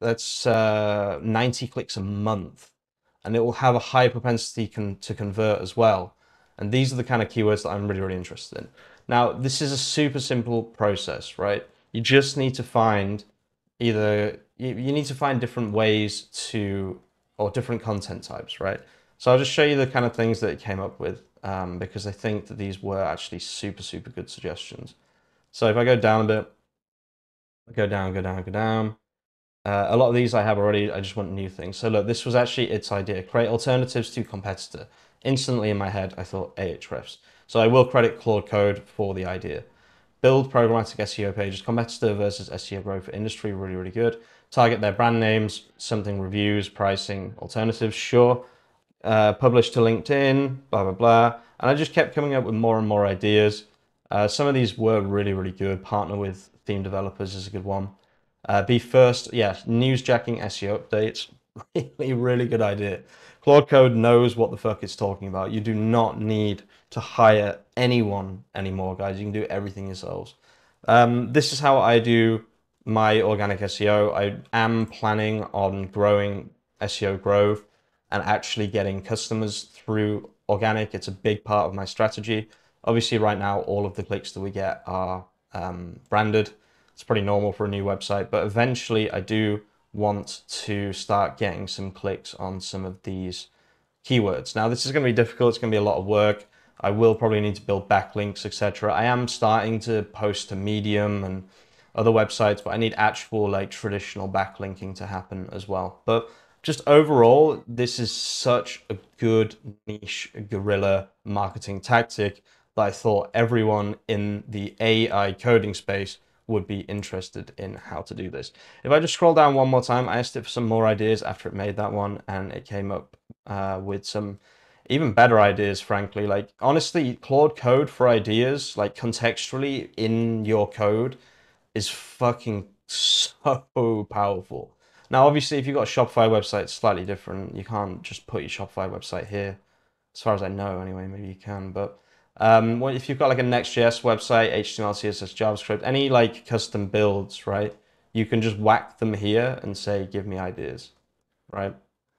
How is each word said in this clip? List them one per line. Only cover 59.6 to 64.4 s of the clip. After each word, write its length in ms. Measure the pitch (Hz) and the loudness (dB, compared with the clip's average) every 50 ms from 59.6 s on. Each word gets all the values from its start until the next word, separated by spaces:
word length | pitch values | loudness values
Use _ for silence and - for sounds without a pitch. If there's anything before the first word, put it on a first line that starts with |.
| - | -4
newsjacking 760 | 117 117 117 127 131 131 127 - 127 123 117 - 123 - - | 0 0 2 2 2 2 0 2 2 0 2 0 -4 -6 -6
S 220 | - 95 - - | -6 -8 -8 -6
E 60 | 98 98 | -4 -4
O 100 | 107 - | -4 -4
updates. 500 | - - 107 107 107 110 - - - - | -4 -2 0 0 0 -2 -4 -8 -14 -14
<laughs> 420 | _ _ _ _ _ 113 - _ - | _ _ _ _ _ -20 -18 _ -6
Really, 380 | 165 131 - - - 135 135 | -6 -6 -6 -8 -6 -4 -2
really 340 | 127 117 123 123 123 123 123 | -2 0 2 2 2 2 0
good 140 | 113 117 113 | 0 0 0
idea. 400 | 107 101 101 104 101 101 90 - - _ - - - - - _ | 0 0 0 -2 -4 -4 -6 -8 -12 _ -20 -20 -20 -20 -18 _
Claude 280 | - 143 143 147 143 - | 6 8 8 8 8 8
Code 260 | 147 135 131 123 113 | 8 8 8 8 6
knows 420 | 113 113 120 120 120 123 117 104 | 4 6 8 8 8 6 4 4
what 140 | 117 | 2